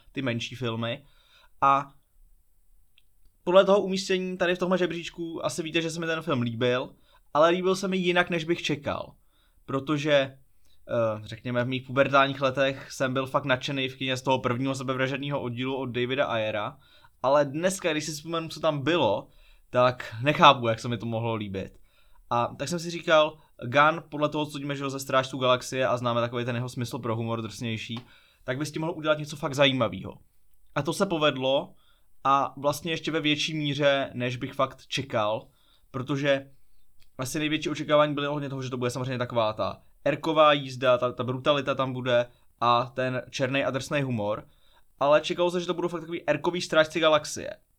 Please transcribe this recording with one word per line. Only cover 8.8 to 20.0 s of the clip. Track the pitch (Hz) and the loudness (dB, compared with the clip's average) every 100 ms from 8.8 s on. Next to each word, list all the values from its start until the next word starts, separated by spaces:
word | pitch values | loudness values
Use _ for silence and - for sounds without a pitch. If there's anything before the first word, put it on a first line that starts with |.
| 147 90 - - _ _ _ _ | -4 -6 -8 -16 _ _ _ _
Protože, | - 135 135 151 151 | -6 -4 -2 -2 4
eh, | 143 135 - _ _ - - - 120 113 107 | 4 2 -6 _ _ -20 -20 -6 -2 0 -2
řekněme, | 110 113 131 123 | -8 -12 -4 -2
v | 123 | -2
mých | 131 | -4
pubertálních | 131 131 139 139 139 139 | -2 2 4 6 4 2
letech | 135 131 135 135 - | -2 2 0 -2 -10
jsem | - 131 | -4 -2
byl | 127 135 | -2 -2
fakt | 143 | -2
nadšený | 135 127 - 139 131 | 0 0 0 -4 -4
v | 131 | -4
kině | 131 127 | -4 -2
z | |
toho | 139 131 | 0 0
prvního | 127 120 135 | 2 0 -2
sebevražedného | 135 131 131 131 135 143 143 | -2 -2 0 0 -2 -4 -4
oddílu | 117 117 131 135 | -4 -4 -4 -2
od | 131 | -4
Davida | 120 123 135 139 | -2 0 0 0
Ayera, | 113 107 107 110 147 _ _ - _ | 0 -2 -2 -4 -8 _ _ -20 _
ale | 127 143 | 2 4
dneska, | 143 143 180 190 175 | 4 0 -2 0 -2
když | 151 | -2
si | 151 | -4
vzpomenu, | 151 147 165 160 | -8 -6 -6 -6
co | - | -4
tam | 160 147 | -2 0
bylo, | 135 170 117 104 - - - - _ | 2 2 2 0 -4 -20 -20 -20 _
tak | 123 123 123 | 4 4 2